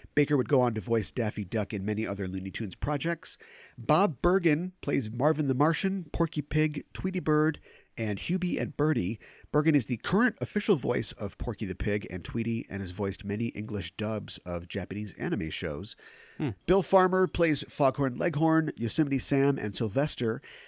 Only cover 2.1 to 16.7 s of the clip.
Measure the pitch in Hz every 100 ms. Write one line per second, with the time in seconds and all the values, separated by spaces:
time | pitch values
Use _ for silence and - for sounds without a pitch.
2.1 | 98 92 95 95 - 104 - - 147 160
3.1 | 170 - - - - - - 117 156 196
4.1 | 135 175 190 165 151 185 - - 147 110
5.1 | 117 147 156 143 131 156 156 190 190 165
6.1 | - 165 147 - 151 156 147 - - 190
7.1 | 180 151 151 156 151 - - _ - 107
8.1 | 101 - 180 175 - 156 - 156 131 90
9.1 | 113 - - - 147 151 147 113 120 -
10.1 | 196 240 - 123 208 - 151 131 123 -
11.1 | - 101 - - 107 95 90 107 104 -
12.1 | 90 - 120 113 117 - 98 92 90 98
13.1 | 95 98 104 117 - 107 104 90 - 107
14.1 | 107 101 - 90 87 85 98 92 101 104
15.1 | - 151 143 80 - 85 73 - - -
16.1 | - - - 147 - -